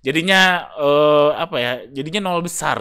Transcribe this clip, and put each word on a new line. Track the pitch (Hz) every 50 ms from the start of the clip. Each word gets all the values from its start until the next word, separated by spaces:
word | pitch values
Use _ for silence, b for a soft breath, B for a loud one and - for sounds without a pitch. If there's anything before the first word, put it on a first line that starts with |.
| _
Jadinya, | 135 143 160 170 190 190 190 185 185 180 175 156 - -
eh, | 101 147 143 143 147 151 151 151 147 147 147 151 107
apa | 170 180 175
ya, | 127 120 120 123 123 95 117
jadinya | 135 135 139 156 160 214 202 185
nol | 175 170 170
besar | 175 - - - 151 131 113